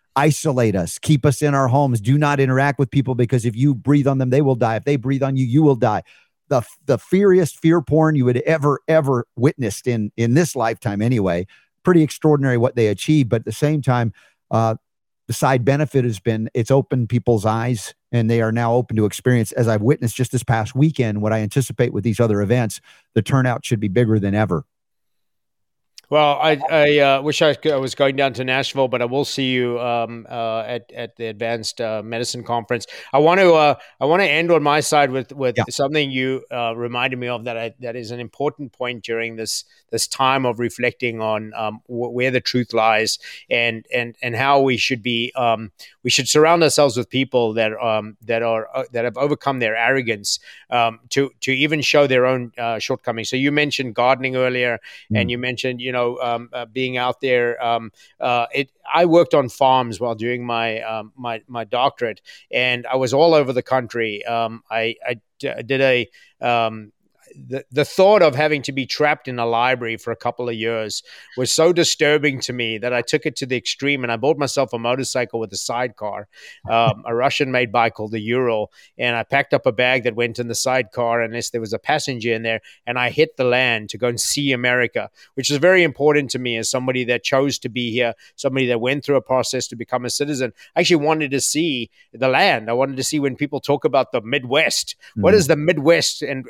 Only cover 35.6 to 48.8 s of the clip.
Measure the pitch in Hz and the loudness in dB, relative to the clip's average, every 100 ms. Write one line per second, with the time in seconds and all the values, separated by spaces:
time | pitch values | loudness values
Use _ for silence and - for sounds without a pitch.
35.6 | 117 - 139 151 139 131 131 131 - 127 | -4 -2 -2 0 -2 -2 -2 -4 -6 -6
36.6 | 117 113 120 120 131 123 123 120 120 117 | -4 -4 -6 -4 -4 -4 -6 -6 -6 -8
37.6 | 117 - 123 120 110 120 117 - 139 - | -8 -10 -10 -10 -10 -12 -12 -6 -6 -4
38.6 | 135 - 123 120 107 113 117 113 110 - | -12 -8 -8 -6 -6 -6 -6 -8 -8 -8
39.6 | - _ _ 117 - - 131 135 127 113 | -12 _ _ -6 -6 -2 0 2 0 -2
40.6 | 120 - 123 - 123 113 110 107 107 110 | -4 -2 -4 -2 -6 -4 -4 -4 -6 -8
41.6 | 107 107 - 120 120 123 127 127 - 127 | -8 -8 -10 -8 -6 -2 0 0 -2 -2
42.6 | 117 113 110 110 110 - - - - 120 | -2 2 2 2 0 -4 -10 -20 -4 -2
43.6 | 117 113 - 123 120 - 123 113 139 139 | 0 -4 -4 -4 -4 -8 -6 -2 2 4
44.6 | 135 117 - 123 113 117 120 131 120 110 | 4 2 -2 -2 -2 -2 -2 0 0 0
45.6 | 107 - - _ 127 - 127 151 156 170 | -4 -16 -20 _ -4 -2 2 4 6 6
46.6 | 156 - 143 117 113 131 131 123 117 110 | 4 4 2 2 -4 -2 0 0 0 0
47.6 | 110 107 117 107 107 101 110 113 117 113 | -2 -2 -2 -2 -4 -10 -4 -2 0 -2
48.6 | 110 131 | -4 -8